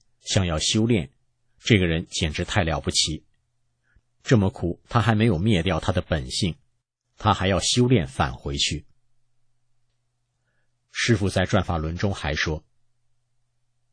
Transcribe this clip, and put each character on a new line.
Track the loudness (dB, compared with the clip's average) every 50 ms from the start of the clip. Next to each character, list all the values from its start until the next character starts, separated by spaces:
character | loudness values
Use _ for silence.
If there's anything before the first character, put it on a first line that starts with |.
| _ _ _ _
想 | -6 -2 0 0 0
要 | 0 0 -2
修 | -2 0 0 2 2
炼， | 2 2 0 -2 -4 _ _ _ _ _ _ _ _ _ _
这 | 0 2 4 4
个 | 4
人 | 2 0 -2 -4 -6
简 | -6 -4 -4 -4
直 | -4 -4 -6
太 | -2 -2 -2 0
了 | 0 -2 -2
不 | -4 -2
起。 | -2 0 -2 -2 -4 -8 -12 _ _ _ _ _ _ _ _ _ _ _ _ _ _ _ _ _ _ _ 0
这 | 2 4
么 | 4 4 2
苦， | 0 -4 -6 -6 -6 -8 _ -2
他 | 0 0
还 | 2 2 2
没 | 4 4
有 | 4 2 2
灭 | 2 2 2 2
掉 | 2 0 -2 -2
他 | 0 -2
的 | -2 -2
本 | -2 -2 -2 -4 -4 -6
性， | -6 -4 -2 -4 -4 -6 _ _ _ _ _ _ _ _ _ _ _
他 | -2 0 0 2
还 | 2 2 2
要 | 2 2
修 | 0 0 2 2 4 4
炼 | 4 2 2
返 | 0 -2 -2 -2 -2 -4
回 | -6 -8 -6 -4
去。 | -2 -2 -2 -4 -6 -10 _ _ _ _ _ _ _ _ _ _ _ _ _ _ _ _ _ _ _ _ _ _ _ _ _ _ _ _ _ _ _ _ _ _ _ _ _ _ _ _ _
师 | -8 -2 0 0 2
父 | 2 0 0
在 | 0 0 0
《转 | 0 0 0 0
法 | 0 -4
轮》 | -4 -4 -6 -4
中 | -4 -4 -4 -4
还 | -4 -4 -4 -4
说， | -2 -2 -4 -4 -6 -10 _ _ _ _ _ _ _ _ _ _ _ _ _ _ _ _ _ _ _ _ _ _ _ _ _